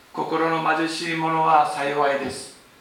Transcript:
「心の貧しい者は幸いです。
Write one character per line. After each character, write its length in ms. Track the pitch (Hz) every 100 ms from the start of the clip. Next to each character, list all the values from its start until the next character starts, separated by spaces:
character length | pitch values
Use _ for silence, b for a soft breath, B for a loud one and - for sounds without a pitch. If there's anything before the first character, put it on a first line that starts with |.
| -
「心 380 | - 151 160 165
の 260 | 165 160 160
貧 100 | 160
し 240 | - 170
い 40 | 160
者 260 | 160 160
は 300 | 160 160 143
幸 420 | 143 143 143 139
い 40 | 135
で 120 | 131
す。 260 | - - - - -